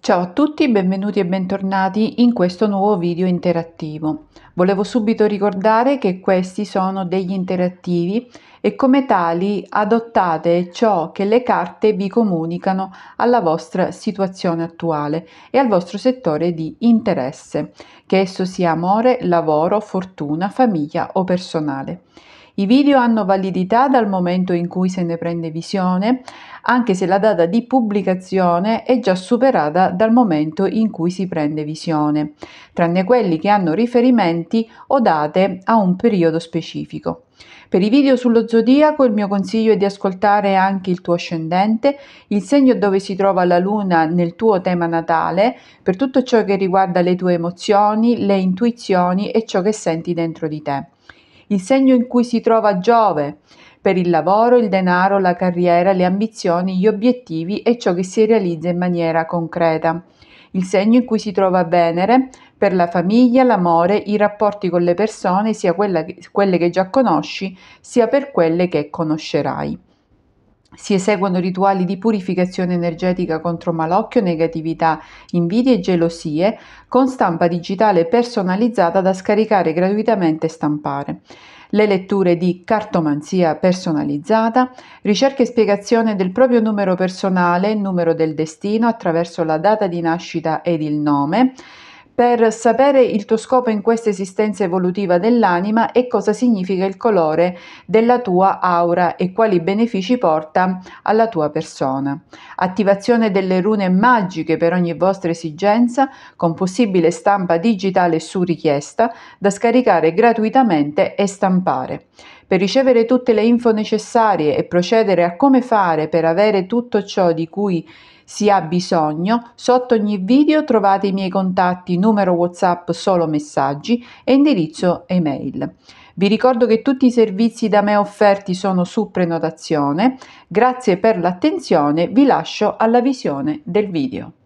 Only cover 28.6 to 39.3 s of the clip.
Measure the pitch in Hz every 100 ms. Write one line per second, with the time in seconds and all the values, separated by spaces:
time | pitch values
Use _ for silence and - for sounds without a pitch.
28.6 | 202 226 - 247 214 185 - 240 262 214
29.6 | 151 165 190 185 220 233 226 156 156 156
30.6 | 190 220 220 - 170 180 190 170 147 151
31.6 | 151 156 - 156 151 151 151 - - -
32.6 | - - 170 175 185 247 208 160 196 208
33.6 | 175 160 233 240 247 240 180 170 165 226
34.6 | 226 - - 269 214 160 151 185 190 185
35.6 | - 226 190 185 233 202 165 160 - 170
36.6 | 160 151 151 - - - _ _ - -
37.6 | - 196 208 262 277 254 247 226 226 226
38.6 | 220 269 302 302 262 214 202